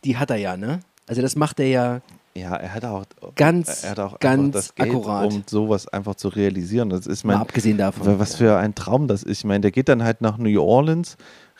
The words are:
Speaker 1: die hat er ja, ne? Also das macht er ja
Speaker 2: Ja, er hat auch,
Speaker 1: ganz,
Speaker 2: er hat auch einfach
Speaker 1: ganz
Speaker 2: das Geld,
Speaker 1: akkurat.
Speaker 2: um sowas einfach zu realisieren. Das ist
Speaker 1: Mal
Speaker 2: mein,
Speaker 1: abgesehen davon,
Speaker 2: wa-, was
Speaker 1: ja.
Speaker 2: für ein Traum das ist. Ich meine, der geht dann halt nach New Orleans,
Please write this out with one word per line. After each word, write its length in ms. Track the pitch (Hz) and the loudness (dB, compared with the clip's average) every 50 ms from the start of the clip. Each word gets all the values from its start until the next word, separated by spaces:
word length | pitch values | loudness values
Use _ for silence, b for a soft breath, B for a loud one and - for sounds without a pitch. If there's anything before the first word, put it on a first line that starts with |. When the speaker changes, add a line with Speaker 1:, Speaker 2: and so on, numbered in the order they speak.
| - | -4
Speaker 1:
die 120 | 135 120 | -2 -2
hat 140 | 117 143 - | -2 -2 -2
er 60 | 127 | -2
ja, 200 | 107 101 92 92 | -4 -2 -4 -6
ne? 240 | 92 101 117 151 180 - _ _ _ _ | -6 -6 -6 -6 -6 -8 _ _ _ _
Also 160 | - 117 120 | -6 -4 -2
das 140 | 123 135 - | -2 -2 0
macht 240 | 156 151 147 - - | 0 -2 -2 0 -2
er 60 | 139 | 0
ja 340 | 131 131 127 123 123 123 123 - _ - _ _ _ _ | 2 2 2 2 0 -2 -4 -8 _ -20 _ _ _ _
Speaker 2:
Ja, 220 | 90 92 90 90 | -12 -8 -6 -6
er 180 | - - 95 95 | -6 -6 -8 -10
hat 100 | 113 113 | -8 -8
auch, 200 | 120 104 95 98 - - _ - - - | -8 -8 -8 -10 -12 -18 _ -20 -14 2
Speaker 1:
ganz, 480 | - 147 156 170 175 165 - - - - | 4 4 4 4 2 0 -2 -6 -8 -8
Speaker 2:
er 60 | 95 | -8
hat 80 | 101 107 | -6 -6
auch 40 | 98 98 - | -6 -8 -6
einfach 60 | - | -2
Speaker 1:
ganz 320 | - 131 131 135 139 139 135 | 2 2 4 4 2 2 0
Speaker 2:
das 200 | 101 92 - - | -2 -4 -6 -4
Geld, 160 | - 127 120 | -2 0 0
Speaker 1:
akkurat. 360 | 123 127 104 104 104 101 101 104 | 0 -2 -2 -2 -2 -2 0 0
Speaker 2:
um 100 | 104 101 98 | -2 -4 -6
sowas 400 | - 107 104 107 107 107 95 - - | -2 -2 0 2 2 0 -2 -2 -6
einfach 260 | - 98 98 104 98 | -8 -8 -6 -6 -8
zu 140 | - - 98 | -6 -6 -4
realisieren. 600 | - 107 101 98 95 95 87 90 107 120 117 104 | -2 0 0 0 0 -2 -4 -2 0 0 0 0
Das 160 | 92 92 92 | -2 -4 -4
ist 180 | - 98 - - | -4 -8 -4 0
Speaker 1:
Mal 100 | 110 101 | 2 2
Speaker 2:
mein, 80 | 101 | 2
Speaker 1:
abgesehen 360 | 113 - - 123 101 110 107 101 | 0 0 -2 0 2 2 2 2
davon, 280 | 98 98 - - 92 | 0 -2 -2 0 2
Speaker 2:
wa-, 120 | 101 101 95 | 2 2 2
was 140 | 104 - | 2 -2
Speaker 1:
ja. 60 | - - | 0 2
Speaker 2:
für 180 | 120 110 104 | 4 4 6
ein 180 | 90 98 107 104 | 4 2 0 -4
Traum 320 | - - 92 110 135 151 123 | -6 -4 0 0 0 2 2
das 140 | 101 101 | 0 -2
ist. 160 | - - 101 - | -2 -4 -6 -4
Ich 60 | - | -2
meine, 160 | 107 101 101 | 0 0 2
der 100 | 101 101 | 2 2
geht 180 | - 127 131 - | 2 2 4 4
dann 140 | 139 117 | 2 4
halt 180 | 117 117 113 - | 4 0 0 0
nach 180 | 117 110 107 110 | 0 -2 -2 0
New 220 | 120 107 104 98 | 0 2 2 4
Orleans, 560 | 73 90 113 127 147 160 160 170 170 - - b b b b b b b b _ | 4 6 4 4 4 4 0 0 -2 -6 -10 b b b b b b b b _